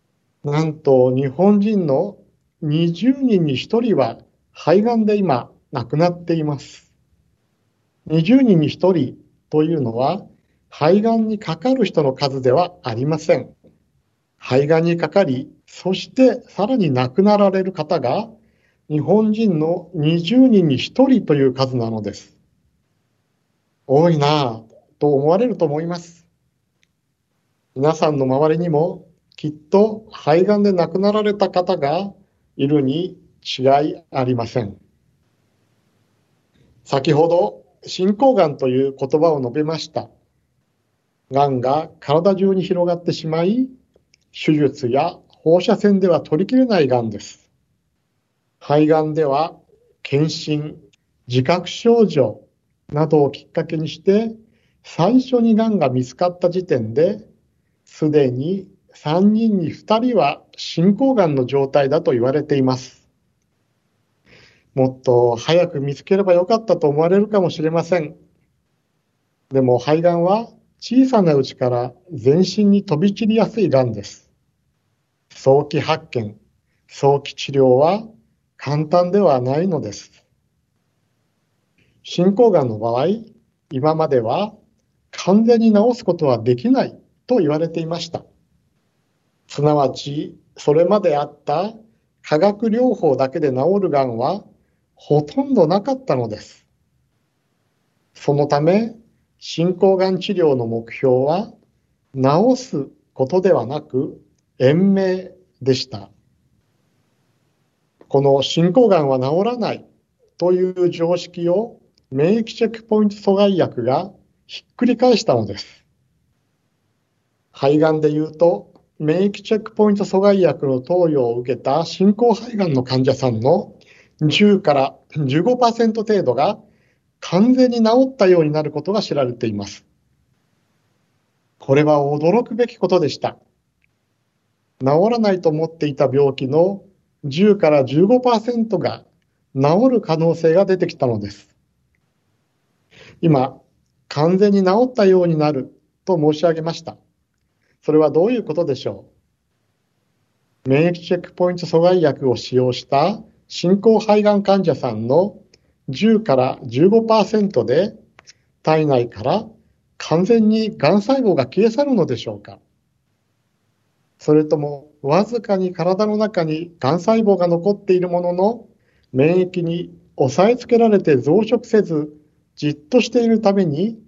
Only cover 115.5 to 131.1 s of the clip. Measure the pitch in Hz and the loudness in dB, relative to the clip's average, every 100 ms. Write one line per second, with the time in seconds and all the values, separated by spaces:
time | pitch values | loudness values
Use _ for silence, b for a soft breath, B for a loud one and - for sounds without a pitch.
115.5 | 98 - _ _ _ _ _ _ _ _ | -10 -16 _ _ _ _ _ _ _ _
116.5 | _ _ _ _ _ _ _ _ _ _ | _ _ _ _ _ _ _ _ _ _
117.5 | - 139 151 156 156 151 151 156 151 170 | -4 0 2 2 2 0 -2 -4 0 0
118.5 | 202 - _ _ - 151 170 202 202 - | 0 -8 _ _ -8 -2 0 0 -4 -6
119.5 | 214 220 - 208 202 196 196 202 196 170 | -6 -4 0 0 2 0 0 2 4 2
120.5 | 139 143 131 127 180 170 143 120 117 123 | 0 -2 -4 -2 0 2 2 0 -2 -4
121.5 | 123 135 143 165 - 190 208 240 208 - | -4 -2 -2 -2 0 2 2 2 0 -4
122.5 | 208 185 131 131 131 131 127 131 110 123 | -6 -2 -2 -2 -2 0 0 -2 -2 0
123.5 | 170 - - b b b b 156 - 208 | 0 -2 -16 b b b b -2 2 4
124.5 | 196 160 139 135 - _ 151 139 143 190 | 2 2 0 0 -6 _ -8 -2 0 0
125.5 | 254 240 226 226 220 208 208 156 120 165 | 2 0 0 -2 -2 -2 -2 0 0 0
126.5 | 214 _ _ _ _ _ _ - 175 233 | -4 _ _ _ _ _ _ -4 0 2
127.5 | 254 254 240 220 240 262 - 190 180 151 | 4 2 2 2 2 0 2 2 4 2
128.5 | 151 147 147 175 214 208 147 127 120 117 | 0 -4 -6 -6 -6 -4 -4 -4 -4 -6
129.5 | 104 98 - _ _ _ _ _ _ _ | -6 -10 -16 _ _ _ _ _ _ _
130.5 | _ _ _ _ _ _ | _ _ _ _ _ _